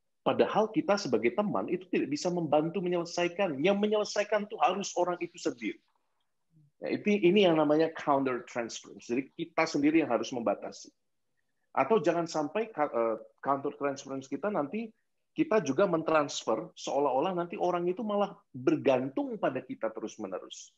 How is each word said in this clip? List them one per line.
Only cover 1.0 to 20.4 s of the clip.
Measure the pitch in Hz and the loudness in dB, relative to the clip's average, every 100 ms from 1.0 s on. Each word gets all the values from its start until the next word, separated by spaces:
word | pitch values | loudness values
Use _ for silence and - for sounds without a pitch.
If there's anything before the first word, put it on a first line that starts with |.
| 147 113 117 | 2 2 2
teman | 120 208 95 110 | 2 0 0 -2
itu | 180 - | -4 -2
tidak | 180 113 | -2 -2
bisa | 147 180 | -2 -2
membantu | 175 160 151 160 190 | -2 2 2 2 -2
menyelesaikan. | 175 175 170 - 175 175 196 135 | -2 -2 -2 -2 -2 0 -2 0
Yang | 170 202 | 2 2
menyelesaikan | 214 214 202 208 202 214 208 | 2 0 0 -2 0 0 -2
itu | - | 0
harus | 165 190 180 | 0 0 -2
orang | - 175 175 | 0 0 -2
itu | 170 - | -6 -6
sendiri. | 160 123 104 - _ _ _ _ _ _ _ _ _ - | -6 -4 -6 -8 _ _ _ _ _ _ _ _ _ -10
Ya, | - 139 | -6 -2
itu, | 208 | 0
ini | 208 175 208 185 | 4 6 6 6
yang | |
namanya | 160 147 151 160 | 6 4 4 2
counter | - - 139 131 120 | 0 0 2 2 -2
transference. | - 127 113 - - 101 - | -6 -6 -6 -8 -14 -12 -4
Jadi | 120 135 | -4 -4
kita | - 165 - | -8 -6 -2
sendiri | 160 151 143 160 | 0 2 4 4
yang | 135 | 4
harus | 113 120 | 0 0
membatasi. | 127 107 98 - - - _ _ _ _ _ _ _ _ | -2 -2 -2 -4 -14 -20 _ _ _ _ _ _ _ _
Atau | - 135 220 | -2 2 2
jangan | 160 170 160 | 2 0 0
sampai | 156 147 214 226 | -2 -2 -2 -4
ka-, | - 147 | -2 -2
eh, | 120 113 110 - _ | 0 0 -2 -8 _
counter | 135 139 143 | -2 -2 -2
transference | - 143 135 139 135 131 | -4 -4 -6 -8 -10 -8
kita | 135 202 | -6 -4
nanti | 190 139 214 226 - _ _ _ | -2 -4 -6 -8 -14 _ _ _
kita | - 160 214 | -2 2 2
juga | 151 135 196 | 2 2 2
mentransfer | 165 160 156 143 - - 113 170 - | 2 2 2 2 -4 -2 -2 -4 -10
seolah-olah | - 131 143 127 180 | -4 0 2 2 0
nanti | 175 170 196 | -2 -4 -2
orang | 180 175 175 | -2 0 -2
itu | 180 | -4
malah | 220 202 196 - _ | -2 -2 -2 -6 _
bergantung | 127 131 156 131 127 135 - 277 220 | -4 0 2 4 2 2 -4 -4 -2
pada | 160 127 | -4 -4
kita | - 131 110 | -8 -6 -6
terus-menerus. | 110 107 - 98 90 | -6 -10 -8 -8 -8